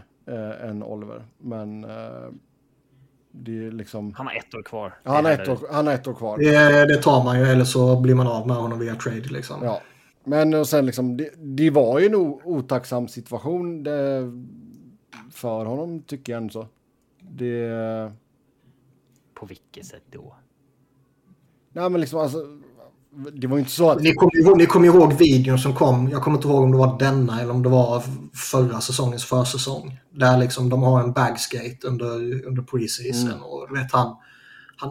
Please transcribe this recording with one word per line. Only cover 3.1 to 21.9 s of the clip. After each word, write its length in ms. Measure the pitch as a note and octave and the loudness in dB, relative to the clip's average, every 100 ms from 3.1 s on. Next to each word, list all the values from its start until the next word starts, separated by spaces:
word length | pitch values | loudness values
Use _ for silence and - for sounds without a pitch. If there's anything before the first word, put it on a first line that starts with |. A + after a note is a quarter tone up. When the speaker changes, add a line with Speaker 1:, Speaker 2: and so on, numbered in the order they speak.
| _ _ | _ _
Speaker 1:
det 340 | - A#2 A2+ A2+ | -20 -14 -12 -12
är 40 | |
liksom 440 | A2+ G#2 A2 G#2 G2 | -14 -12 -12 -12 -12
Speaker 2:
Han 100 | C3 | -12
har 80 | |
ett 200 | G#2+ - | -12 -12
år 80 | A2+ | -16
kvar. 320 | - A2 G2 - | -14 -12 -12 -12
Speaker 1:
Ja, 80 | B2+ | -2
han 120 | D3 | 0
har 80 | D#3+ C#3+ | 2 0
Speaker 2:
Det 60 | |
Speaker 1:
ett 60 | F#2+ | -2
Speaker 2:
är 40 | |
Speaker 1:
år, 60 | B2+ D3 | -6 -4
han 160 | D3 D3+ | -2 -2
har 80 | |
ett 120 | C3 C3 | -2 -6
år 80 | |
kvar. 240 | A2+ A2+ B2 | -8 -8 0
Speaker 3:
Det, 460 | D3+ D3 D3 D3 D3 | 4 6 6 6 4
det 100 | C#3+ | 4
tar 220 | D3+ C3 | 4 4
man 140 | B2 B2 | 4 2
ju, 60 | C3 | 4
eller 180 | B2+ | 4
så 360 | B2+ C3+ B2+ B2+ | 2 2 4 4
blir 140 | B2+ | 4
man 120 | B2+ B2 | 4 2
av 200 | A2+ A#2+ | -2 -4
med 100 | A#2+ | -4
honom 220 | A#2 A#2 | -4 -6
via 160 | A#2 | -8
trade, 260 | A2 B2+ A2+ B2+ | -8 -8 -8 -10
liksom. 360 | C3+ B2+ C#3+ | -12 -12 -10
Speaker 1:
Ja. 160 | A#2+ F#2+ - _ _ _ | -8 -8 -10 _ _ _
Men, 300 | C3+ D3 D#3 | -4 0 2
och 140 | D#3 C#3+ | 0 0
sen 180 | D3+ C3 | 0 0
liksom, 300 | B2+ B2+ B2 | -2 -6 -6
det, 140 | D#3 E3 | -10 -12
det 340 | D3 C3+ D#3 | -10 0 2
var 280 | C#3+ A#2+ C#3 | 4 2 2
ju 60 | G#3 | 2
en 80 | |
o-, 260 | G#3+ D#3 C#3+ | 2 -2 -4
otacksam 640 | E3+ D3+ B2+ B2+ - B2 A#2+ | -6 -6 -4 -6 -4 -6 -8
situation, 720 | B2 - A#2 C#3+ F3+ F3 D#3+ | -12 -12 -10 -8 -6 -8 -8
det, 400 | D3 D3 C#3 C3+ B2 B2 - - - - - _ _ - - | -8 -6 -4 -4 -8 -12 -20 -20 -20 -20 -20 _ _ -20 -20
för 320 | - A#2+ A2 | -12 -8 -6
honom, 380 | A2 C3+ E3+ D#3+ | -6 -8 -8 -12
tycker 300 | - C#3 B2+ | -14 -14 -10
jag 40 | A#2 | -10
ändå 100 | A2 | -10
så. 140 | A2 A2+ _ _ _ _ _ | -12 -16 _ _ _ _ _
Det 920 | - B2+ B2 A#2 A#2 A2+ A2+ A2 A2 A2 _ _ _ _ _ _ _ _ _ _ _ | -20 -10 -8 -6 -6 -6 -8 -8 -10 -16 _ _ _ _ _ _ _ _ _ _ _
Speaker 2:
På 120 | - F#2+ | -20 -20
vilket 400 | - _ - F#3 | -20 _ -20 -20
sätt 160 | - _ | -20 _
då? 240 | - C3+ - _ _ _ _ _ _ _ _ _ _ _ _ _ | -20 -20 -20 _ _ _ _ _ _ _ _ _ _ _ _ _
Speaker 1:
Nej, 180 | E3 F3+ | -6 -2